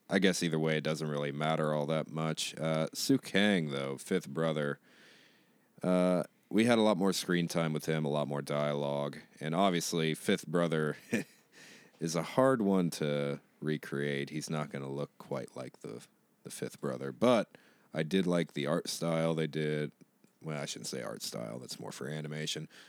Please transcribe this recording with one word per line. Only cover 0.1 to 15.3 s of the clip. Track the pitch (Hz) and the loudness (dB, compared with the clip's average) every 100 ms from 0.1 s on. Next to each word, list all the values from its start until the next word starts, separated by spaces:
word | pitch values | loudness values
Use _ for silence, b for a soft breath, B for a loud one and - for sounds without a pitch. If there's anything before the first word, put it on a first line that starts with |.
| 98 | 2
guess | 95 87 | 2 2
either | 87 80 | 0 2
way, | 80 78 | 2 2
it | |
doesn't | 76 78 76 | 0 -2 -2
really | 73 73 | -2 -4
matter | 71 78 80 78 | -2 0 2 2
all | 76 73 | 0 0
that | 80 - | -2 -2
much. | 78 80 80 - - | -4 -2 -2 -4 -4
Uh, | 80 80 80 | 0 0 0
Su | - - 135 | -2 2 2
Kang, | - 98 104 98 76 | 2 2 4 4 0
though, | 69 69 67 | -2 -4 -6
fifth | - 92 67 | -2 -2 -2
brother, | 69 80 76 73 69 b b b b b b b b b - | -2 0 0 -2 -4 b b b b b b b b b -4
uh, | 90 90 90 90 - _ _ | 0 4 4 2 0 _ _
we | 101 117 | 2 4
had | 117 | 6
a | |
lot | 107 90 | 6 4
more | 98 | 2
screen | 90 - 87 82 | 2 2 2 2
time | 87 82 | 0 0
with | 76 - | 0 0
him, | 78 76 | 0 0
a | |
lot | 76 69 | 0 0
more | 71 | -4
dialogue. | 71 73 73 73 71 71 71 71 - - | -2 -2 0 0 -2 -2 -4 -6 -16 -8
And | 78 | -2
obviously, | 82 98 87 - 85 80 76 | 2 4 2 0 0 0 0
fifth | - 98 - | 0 0 0
brother | 85 85 80 76 71 - | 0 2 2 0 -4 -4
<laughs> | 110 - - _ - - - - _ | -4 -4 -14 _ -20 -20 -20 -20 _
is | 82 82 | -2 -2
a | |
hard | 80 - 131 131 | 0 4 4 6
one | 98 95 87 | 4 4 4
to | - 76 71 71 69 - _ | 0 0 0 0 -4 -10 _
recreate. | 76 76 - 71 71 71 69 | -4 -2 -4 -4 -2 -2 -4
He's | 76 - | -6 -4
not | 78 73 | -4 -4
gonna | 71 67 | -6 -6
look | 69 71 _ | -6 -6 _
quite | - | -8